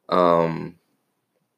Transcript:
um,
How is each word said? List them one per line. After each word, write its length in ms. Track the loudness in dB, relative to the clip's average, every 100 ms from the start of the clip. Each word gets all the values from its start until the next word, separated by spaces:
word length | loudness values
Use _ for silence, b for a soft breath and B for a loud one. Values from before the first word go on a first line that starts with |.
| -4
um, 640 | 0 2 2 0 -4 -10 -16 _ _ _ _ _ _ _